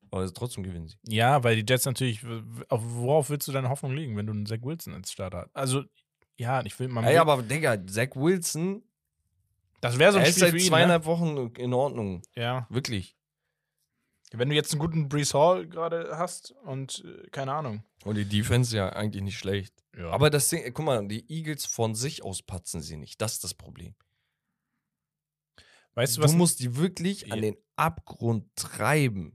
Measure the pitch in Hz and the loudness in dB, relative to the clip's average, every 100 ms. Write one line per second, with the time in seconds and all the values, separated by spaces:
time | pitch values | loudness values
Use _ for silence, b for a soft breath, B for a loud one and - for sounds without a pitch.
0 | _ 95 92 85 123 - 95 87 82 - | _ -6 -4 -6 -8 -6 -8 -10 -12 -16
1 | - 110 120 143 120 113 107 127 139 113 | -4 2 4 4 4 2 4 2 2 0
2 | 127 107 120 117 113 117 - 120 117 120 | -2 -4 -8 -10 -10 -14 -4 -2 -2 -4
3 | 123 156 135 147 - 135 123 139 139 135 | 2 2 2 -4 -4 -4 -2 -4 -4 -6
4 | 151 104 107 107 104 113 123 165 - 90 | -4 -4 -4 -4 -4 -6 -6 -8 -10 -12
5 | 92 - 95 87 - - 135 135 139 _ | -12 -8 -8 -8 -10 -6 -2 -2 -4 _
6 | _ _ _ _ 120 131 107 - 127 120 | _ _ _ _ -2 -2 -4 -6 -6 0
7 | 113 160 160 139 113 147 151 107 92 101 | 4 6 8 6 2 0 2 0 -2 -2
8 | 131 135 151 190 170 156 180 202 - _ | -2 0 2 2 0 -2 -2 -4 -10 _
9 | _ _ _ _ _ _ _ _ 123 123 | _ _ _ _ _ _ _ _ -2 6
10 | 175 196 160 180 175 165 185 160 175 170 | 8 8 6 6 6 6 4 6 8 6
11 | 160 170 165 147 123 123 123 127 139 123 | 4 0 0 0 -4 -4 -2 2 0 0
12 | 101 90 - - 120 127 117 117 139 107 | -4 -6 -10 -6 -4 -4 -4 -6 -4 -6
13 | 92 _ _ _ _ _ _ _ _ _ | -6 _ _ _ _ _ _ _ _ _
14 | _ _ _ 113 131 147 147 151 165 160 | _ _ _ -2 2 2 2 -2 0 0
15 | 143 147 143 139 165 185 165 165 165 170 | 0 0 0 4 6 4 0 -6 -4 -4
16 | 165 151 180 - - 269 208 135 131 - | -6 -6 -6 -8 -18 -18 -10 -10 -8 -12
17 | - - - 143 135 151 139 107 - _ | -14 -18 -14 -8 -6 -4 -6 -8 -12 _
18 | 101 107 101 104 123 123 123 110 95 - | -4 -2 0 0 4 2 2 0 -2 -2
19 | 107 101 98 107 98 101 95 _ _ - | -4 -4 -6 -6 -4 -4 -4 _ _ -14
20 | 85 82 151 147 - 170 123 120 156 123 | -6 2 2 4 0 -2 -6 -4 0 0
21 | 101 110 - 156 156 147 - - 113 110 | -2 -8 -8 -8 -8 -8 -8 -2 -2 -2
22 | 135 165 98 95 - 90 - 85 76 80 | -4 -6 -8 -10 -10 -12 -8 -10 -10 -12
23 | 69 - 107 - 90 - - - 85 - | -14 -6 -6 -4 -10 -12 -16 -16 -18 -18
24 | _ _ _ _ _ _ _ _ _ _ | _ _ _ _ _ _ _ _ _ _
25 | _ _ _ _ _ - b b b - | _ _ _ _ _ -20 b b b -2
26 | 127 120 151 165 175 - 123 120 185 180 | 0 4 4 6 4 2 -4 0 -2 0
27 | 175 202 - 113 107 101 _ - 160 165 | -4 -4 -6 -4 -4 -4 _ -2 -2 -2
28 | - - 117 113 - - - - 107 151 | -14 -4 -2 -2 -4 -12 -12 -2 2 4
29 | 135 98 80 | 2 0 -8